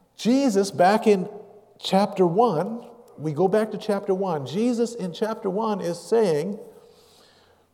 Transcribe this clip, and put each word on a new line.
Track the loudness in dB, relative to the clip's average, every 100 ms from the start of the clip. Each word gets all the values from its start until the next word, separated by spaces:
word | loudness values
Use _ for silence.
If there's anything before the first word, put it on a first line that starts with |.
| _ -4
Jesus, | 0 2 2 2 0
back | 4 4 4 4
in | 2 0 -10 -20 -20 _ -14
chapter | 0 2 2 2 2
one, | 4 2 2 -2 -6 -12 -20 -20 -10
we | -6
go | 0 2
back | 2 0
to | -4
chapter | -4 -4 -2
one. | -2 -2 -4
Jesus | -4 -2 0 0 -2
in | -4 -8
chapter | -6 -6 -4 -4
one | -4 -2 -4
is | -4 -6
saying, | 0 2 2 2 -2 -8 -14 -20 -20 _ _ _ _ _ _ _ _